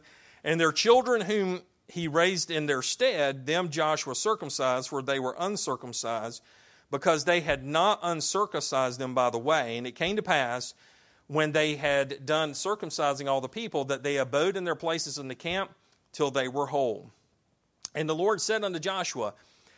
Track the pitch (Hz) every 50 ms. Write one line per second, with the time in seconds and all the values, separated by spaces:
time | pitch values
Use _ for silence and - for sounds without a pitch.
0 | - - - - - - - - - 147 160 165 165 156 151 - - 220 240 254
1 | 247 247 247 220 190 180 214 208 196 185 180 175 - _ _ _ _ - - 175
2 | 170 156 143 165 170 185 190 170 - - 165 156 151 147 139 131 123 - - -
3 | 254 262 214 156 143 139 139 135 127 143 160 175 185 165 139 165 156 156 156 151
4 | - 143 123 - - 214 220 - 170 139 - - 135 131 127 131 131 - 151 135
5 | 127 135 139 135 127 127 - - 175 196 208 - - 151 131 - - 123 113 -
6 | - 113 117 110 107 117 117 - - _ - - - - - _ _ _ 139 139
7 | - 185 165 151 135 180 175 175 147 165 143 127 131 135 151 160 180 208 208 -
8 | 170 175 170 156 - - - 190 208 202 - 151 - - 143 131 131 127 123 123
9 | 135 127 123 131 123 123 117 117 117 147 160 151 127 117 113 120 123 123 - -
10 | 165 180 208 214 - 185 170 143 131 120 120 127 - - - - - - _ _
11 | _ _ _ _ _ - 143 156 156 151 147 156 151 156 151 135 151 143 143 139
12 | 139 135 139 - 135 131 156 156 160 151 139 - - 190 208 208 190 156 - -
13 | 151 143 139 135 143 139 139 135 127 131 - 220 233 202 - 151 135 135 139 123
14 | 131 143 143 139 131 123 123 143 165 190 185 190 180 175 156 - 175 165 165 165
15 | - 147 131 147 139 131 127 - - 165 180 190 196 - - _ _ _ _ _
16 | _ _ - - 151 139 131 139 127 127 127 143 143 131 147 143 135 120 104 -
17 | - 110 - _ _ _ _ _ _ _ _ _ _ _ _ _ - - - 151
18 | 156 156 160 160 185 208 214 175 - - 220 220 208 196 180 165 151 190 190 185
19 | 175 - - 131 107 104 - - _ _ _ _ _ _ _